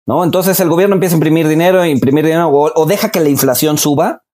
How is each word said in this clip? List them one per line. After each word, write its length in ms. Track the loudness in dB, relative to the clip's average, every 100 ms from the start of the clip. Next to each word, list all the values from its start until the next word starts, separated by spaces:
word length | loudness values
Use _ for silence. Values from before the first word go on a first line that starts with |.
| -4
¿no? 160 | -2
Entonces 360 | 0 0 0 0
el 100 | 0
gobierno 260 | 0 0 0
empieza 180 | 0
a 40 | 0
imprimir 300 | 0 0 0
dinero, 380 | 0 2 2 0
imprimir 400 | 0 0 0 0
dinero 240 | 0 0
o, 220 | 2 0
o 120 | 0 0
deja 220 | -2 -2
que 100 | -2
la 100 | 0
inflación 480 | 0 0 0 -2 -2
suba. 460 | 0 0 -2 -4 _